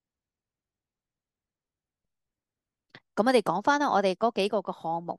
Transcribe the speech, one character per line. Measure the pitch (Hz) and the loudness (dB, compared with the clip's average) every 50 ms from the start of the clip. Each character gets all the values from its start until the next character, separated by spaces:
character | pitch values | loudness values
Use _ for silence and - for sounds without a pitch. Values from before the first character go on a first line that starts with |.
| _ _ _ _ _ _ _ _ _ _ _ _ _ _ _ _ _ _ _ _ _ _ _ _ _ _ _ _ _ _ _ _ _ _ _ _ _ _ _ _ _ _ _ _ _ _ _ _ _ _ _ _ _ _ _ _ _ _ - - _ _ - | _ _ _ _ _ _ _ _ _ _ _ _ _ _ _ _ _ _ _ _ _ _ _ _ _ _ _ _ _ _ _ _ _ _ _ _ _ _ _ _ _ _ _ _ _ _ _ _ _ _ _ _ _ _ _ _ _ _ -20 -20 _ _ -4
咁 | - 208 | 0 2
我 | 254 262 | 4 4
哋 | 226 196 | 4 4
講 | - 165 185 | 2 -2 0
返 | 214 - 285 294 | 2 2 2 2
啦， | 294 254 | 2 2
我 | - 196 | 2 2
哋 | 202 190 185 | 2 0 0
嗰 | - - 233 - | 0 -2 -2 0
幾 | - 190 208 | 0 -2 0
個 | 220 208 | -2 -4
嘅 | 180 - 180 - | -4 -4 -10 -8
項 | - 165 165 170 170 | -6 -6 -6 -6 -6
目 | 170 - | -8 -10